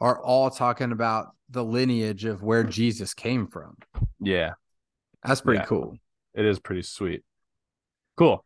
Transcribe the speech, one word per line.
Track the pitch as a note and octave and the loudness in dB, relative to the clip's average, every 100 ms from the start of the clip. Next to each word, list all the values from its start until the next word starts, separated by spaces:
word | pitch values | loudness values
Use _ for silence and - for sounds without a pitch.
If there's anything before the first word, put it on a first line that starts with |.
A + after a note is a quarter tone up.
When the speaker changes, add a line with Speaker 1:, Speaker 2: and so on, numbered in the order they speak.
Speaker 1:
are | A#2+ B2+ | 0 0
all | B2+ B2+ C3 | 2 4 4
talking | - A#2+ A#2 B2 | 0 -2 0 -4
about | A2+ A#2 A2 - _ _ | -2 -2 -2 -4 _ _
the | B2+ | -6
lineage | A2+ A#2+ B2+ A#2+ A2 G2 | -2 0 2 2 0 -4
of | A2 G2 | -6 -4
where | G#2 A2+ | 2 2
Jesus | A2 F#2+ A#2 G#2 G2 | 2 2 0 0 -6
came | - A#2 B2+ G2 | -8 -4 -2 -2
from. | E2+ D2+ - - - - - | -8 -16 -20 -12 -4 -4 -2
Speaker 2:
Yeah. | G2 F2+ D#2+ - _ _ _ _ _ _ | -2 0 0 -6 _ _ _ _ _ _
Speaker 1:
That's | B2+ C3 | -2 0
pretty | - A#2+ | 2 0
Speaker 2:
Yeah. | - | 0
Speaker 1:
cool. | G2+ A#1+ A#2 _ _ _ | -2 -4 -12 _ _ _
Speaker 2:
It | G#2 G#2+ | -2 0
is | F#2+ | 0
pretty | - F#2 | -2 -8
sweet. | F2 - F#2+ E2 - _ _ _ _ _ _ _ _ - | -8 -6 -6 -6 -10 _ _ _ _ _ _ _ _ 4
Cool. | E3 G2 | 4 4